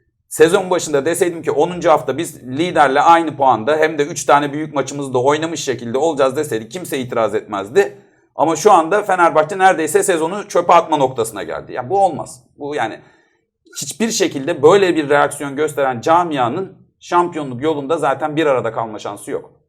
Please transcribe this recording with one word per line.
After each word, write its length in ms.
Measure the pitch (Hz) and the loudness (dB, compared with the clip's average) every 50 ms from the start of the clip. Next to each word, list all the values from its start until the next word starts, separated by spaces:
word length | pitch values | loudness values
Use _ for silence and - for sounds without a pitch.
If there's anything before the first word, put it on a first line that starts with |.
| _ _ _ _ _ - | _ _ _ _ _ -6
sezon 420 | - - 151 165 180 202 190 185 | 4 4 4 6 6 2 0 0
başında 340 | 180 170 - 160 147 139 135 | -2 -2 -2 0 -2 0 0
deseydim 380 | 160 170 170 185 175 165 165 | 0 0 0 0 -2 -2 -6
ki 80 | 139 147 | -4 -4
onuncu 400 | - 139 160 175 180 175 156 170 | 0 0 0 0 -2 0 2 4
hafta 280 | 151 143 - 135 127 143 | 4 4 2 -2 -4 -4
biz 240 | 165 - - - | -4 -8 -8 -16
liderle 580 | - 127 127 139 170 180 160 160 147 131 135 143 | -14 -10 -4 -4 -2 0 2 4 4 4 4 4
aynı 360 | 139 165 170 165 165 156 131 | 6 6 6 6 4 0 -2
puanda 400 | 123 139 131 120 107 110 127 151 | 0 2 2 2 2 2 0 2
hem 220 | 156 156 160 160 147 | 2 2 0 2 0
de 60 | 143 | -2
üç 200 | 151 175 - - | -2 -2 -6 2
tane 280 | - 147 143 147 139 | 4 4 4 4 0
büyük 220 | 135 151 156 151 147 | -4 -6 -8 -6 -4
maçımızı 400 | 139 139 135 139 143 143 135 127 | -4 -4 -4 -6 -8 -8 -2 -2
da 80 | 127 | 0
oynamış 420 | 123 139 147 156 160 165 165 143 - | 2 2 2 0 -2 -4 -6 -6 -4
şekilde 340 | 139 120 117 117 117 113 131 | -4 -4 -4 -4 -4 -2 0
olacağız 380 | 151 165 156 135 139 135 127 | 0 0 2 2 0 0 0
deseydik 340 | 151 151 - 120 110 113 107 | -2 -4 -4 -4 -6 -6 -8
kimse 280 | - 185 170 160 160 135 | -12 -12 -10 -6 -6 -6
itiraz 360 | 123 120 123 117 113 104 101 | -6 -4 -2 -2 0 0 -2
etmezdi. 640 | 107 - - 104 98 98 101 135 190 202 - - - _ _ _ _ _ _ - | -4 -6 -4 -8 -6 -6 -2 0 0 0 0 -2 -16 _ _ _ _ _ _ -4
Ama 200 | - 139 160 165 | -2 0 0 0
şu 160 | 151 - 214 | 2 4 6
anda 300 | 202 170 160 160 196 208 | 6 6 4 2 0 -2
Fenerbahçe 560 | 208 196 185 180 175 165 147 156 151 156 202 190 | 0 0 0 2 2 4 4 2 0 0 0 2
neredeyse 440 | 190 190 180 156 160 151 - 202 | 2 2 4 2 -2 0 0 0
sezonu 460 | 190 196 180 156 160 165 196 208 190 - | 2 2 0 0 0 -4 -4 -6 -8 -2
çöpe 240 | - 175 175 180 | -2 0 2 6
atma 240 | 180 170 165 165 156 | 4 4 4 4 0
noktasına 460 | 147 135 131 131 117 110 - - 101 | 0 0 0 0 -2 -4 -4 -4 -8
geldi. 300 | 87 80 78 73 73 - | -8 -6 -8 -8 -8 -10
Ya 180 | 82 - 120 123 | -10 -10 -6 -2
bu 80 | 185 202 | 0 0
olmaz. 460 | 196 180 147 101 82 - - - _ _ _ - | 0 0 0 -4 -10 -12 -14 -20 _ _ _ -12
Bu 160 | 143 139 151 | -10 -8 -6
yani 260 | 139 117 107 87 - - _ _ _ _ _ _ _ _ _ _ _ _ _ - - | -4 -6 -6 -6 -12 -20 _ _ _ _ _ _ _ _ _ _ _ _ _ -14 -14
hiçbir 280 | 151 - - - 220 226 | -12 -10 -6 -4 -4 -4
şekilde 520 | - - 185 151 123 143 135 151 175 147 | 0 -2 -2 -2 -2 -4 -4 -4 -2 4
böyle 340 | 131 156 190 202 190 180 165 | 4 6 6 6 4 2 0
bir 120 | 156 147 135 | 0 0 2
reaksiyon 480 | 147 143 147 143 - - 151 139 135 | 2 2 2 2 -2 -6 -8 -8 -4
gösteren 440 | 135 151 147 147 143 139 131 123 113 | -4 -4 -4 -2 -2 -2 -2 -2 -2
camianın 880 | - 160 160 175 175 170 151 135 123 113 131 180 190 185 - _ _ _ _ _ | 0 2 2 2 2 0 -2 -2 -2 -2 -2 -6 -8 -10 -12 _ _ _ _ _
şampiyonluk 640 | - - 180 175 175 165 - 156 147 131 123 120 | -8 -2 0 0 0 0 -4 -8 -8 -8 -8 -4
yolunda 360 | 139 160 156 143 139 135 160 160 | -4 -4 -4 -4 -2 -4 -2 -2
zaten 380 | 151 143 135 135 156 156 147 | 0 -2 -2 -2 -4 -4 -2
bir 100 | 151 160 | 0 0
arada 260 | 147 135 123 113 113 | 2 0 0 0 -4
kalma 260 | 110 131 117 113 107 101 | -4 -6 -8 -8 -8 -12
şansı 320 | - 110 104 101 - - | -10 -12 -12 -12 -12 -10
yok. 200 | 123 - - - _ _ _ | -10 -10 -10 -12 _ _ _